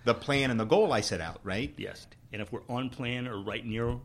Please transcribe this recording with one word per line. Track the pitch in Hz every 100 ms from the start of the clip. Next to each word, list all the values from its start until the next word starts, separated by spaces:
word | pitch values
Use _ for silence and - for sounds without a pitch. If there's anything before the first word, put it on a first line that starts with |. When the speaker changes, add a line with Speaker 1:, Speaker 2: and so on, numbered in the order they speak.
| 120
Speaker 1:
the |
plan | 117 - 139 135
and | 113
the | 113
goal | 185 208
I | 117
set | - 90
out, | 80 -
right? | 101 98 139 -
Speaker 2:
Yes. | 98 - - - -
And | 107
if | 101
we're | 117 -
on | 123 127
plan | 127 120 123 123
or | 104
right | 101 110 113
near | 110 120 123